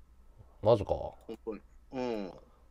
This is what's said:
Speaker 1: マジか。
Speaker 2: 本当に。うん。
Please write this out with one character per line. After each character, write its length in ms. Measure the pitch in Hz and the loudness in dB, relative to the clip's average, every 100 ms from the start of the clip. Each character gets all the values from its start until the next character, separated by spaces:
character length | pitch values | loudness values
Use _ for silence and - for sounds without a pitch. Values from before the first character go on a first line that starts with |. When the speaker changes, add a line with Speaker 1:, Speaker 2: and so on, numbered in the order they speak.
| - - - - - - | -20 -20 -20 -20 -20 -2
Speaker 1:
マ 140 | 104 117 | 6 6
ジ 80 | |
か。 60 | 92 | 4
Speaker 2:
本 260 | 80 - - - 113 | -2 -2 -10 -14 -10
当 100 | - | -8
に。 60 | 98 - - - | -8 -10 -20 -12
う 80 | 131 | -4
ん。 320 | 123 110 95 - - - - | -2 -2 -4 -10 -18 -20 -20